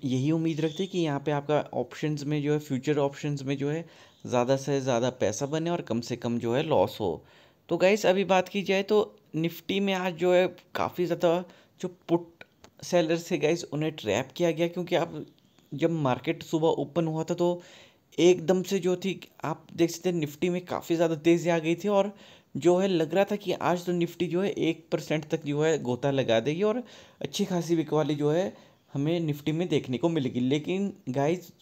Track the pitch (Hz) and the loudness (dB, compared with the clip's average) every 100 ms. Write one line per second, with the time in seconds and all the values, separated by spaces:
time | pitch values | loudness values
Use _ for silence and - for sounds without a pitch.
0 | 139 127 143 160 165 156 160 151 190 180 | -2 0 0 0 0 -2 -2 -4 -4 -2
1 | 160 139 143 143 143 147 - 127 123 - | -2 -2 -2 -2 0 0 0 -6 -6 -4
2 | 151 151 139 151 143 151 151 131 143 147 | -4 -4 -2 -2 0 -2 -2 -4 0 0
3 | 139 143 151 143 135 143 143 156 165 - | 0 -2 -6 -4 -4 -4 -2 -4 -8 -18
4 | - _ 107 123 123 135 135 139 131 117 | -20 _ -2 0 2 0 0 -2 0 0
5 | 127 - 98 107 139 156 165 170 - 117 | 0 0 -2 0 -4 -2 -2 -4 -2 -4
6 | 120 120 120 120 113 123 160 120 101 - | -4 -6 -4 -2 0 0 2 4 2 0
7 | 101 73 - - _ _ - 170 185 214 | -4 -4 -10 -20 _ _ -6 2 4 4
8 | 175 185 180 190 185 202 185 190 196 214 | 4 2 4 2 2 -4 0 -2 2 2
9 | 202 - _ 156 165 165 - 196 196 185 | 2 -6 _ -4 -4 -4 -4 0 0 0
10 | 185 160 180 180 185 - - - 156 - | -2 0 4 6 4 -2 -8 -4 -2 -2
11 | 175 170 175 170 180 - _ _ 180 - | -2 2 2 2 -2 -14 _ _ -12 -10
12 | - 170 170 _ - _ - - - 180 | 0 0 0 _ -20 _ -20 -18 0 2
13 | 165 165 - 170 147 170 - 147 156 151 | 2 0 -2 0 2 0 -2 -4 -4 -2
14 | 107 101 131 - 175 156 170 175 175 165 | 0 0 -2 0 0 0 -2 -2 -2 0
15 | 165 156 - _ _ _ _ 139 165 165 | -2 -6 -14 _ _ _ _ -2 0 2
16 | 139 120 160 165 - 160 160 - 143 175 | 0 0 -2 -6 -4 0 2 2 -2 -2
17 | 165 160 160 175 175 175 - - - _ | -2 -4 -4 0 0 0 -8 -20 -20 _
18 | _ - 170 180 160 185 180 196 175 180 | _ 4 4 6 2 0 0 -2 0 -2
19 | 190 - - - 143 160 - - 165 - | -4 -6 -12 -10 -8 -8 -8 0 0 0
20 | 185 175 147 143 180 175 175 101 - 165 | -2 -2 -4 -2 -2 -2 -4 -6 -2 0
21 | 170 160 165 170 160 170 156 170 202 196 | 2 2 4 4 4 0 0 -2 2 2
22 | 202 - - - _ 135 156 180 196 170 | 2 -4 -20 -20 _ 0 4 4 4 2
23 | 156 175 202 208 190 - 143 175 175 175 | 2 2 2 0 -4 -2 0 0 0 0
24 | 165 - 175 170 196 - 151 160 - 165 | -2 -2 -2 0 0 0 -2 -2 -4 -4
25 | 147 156 151 156 143 147 156 151 120 123 | -2 -4 -2 -4 -2 0 2 2 0 -2
26 | 143 135 113 113 123 160 208 240 240 - | 0 0 2 2 2 0 0 0 -6 -16
27 | - _ - - 202 180 156 165 151 151 | -20 _ -8 -4 -2 -2 0 0 2 0
28 | 151 151 147 160 202 - - _ _ 139 | 0 0 0 0 -2 -6 -20 _ _ -4
29 | 147 170 160 143 - 156 175 147 127 123 | -2 0 -2 -2 -2 -2 0 -2 0 0
30 | 170 160 127 123 123 151 151 185 196 - | 0 0 -2 0 0 0 -2 -2 -4 -6
31 | - 131 143 175 - - | -6 0 0 0 -6 -20